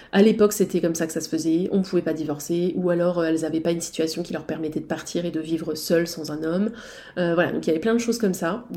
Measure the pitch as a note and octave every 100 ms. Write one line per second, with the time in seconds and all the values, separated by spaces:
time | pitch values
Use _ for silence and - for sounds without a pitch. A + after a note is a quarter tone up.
0 | - G3 A3 A3 G#3 - F#3+ F3+ E3+ E3
1 | E3 D#3+ D#3 E3 D#3+ E3 F#3 G3 F#3+ F3
2 | E3+ D#3 D3+ D3 - E3+ F3+ F#3+ F3+ E3+
3 | F3 F3 D#3+ D#3+ D#3 D#3+ E3 E3+ - -
4 | D#3+ E3 F3 E3 D3 D#3 D#3 D3+ - D#3
5 | - F3 F3 D#3+ D#3+ E3 E3 D#3 - E3+
6 | E3 - D3+ D3+ D#3+ F3+ A3 - - -
7 | - - F3 E3+ E3+ D#3 D#3+ D#3+ A3+ A#3
8 | A#3 A3+ G3+ F3+ E3 A3 -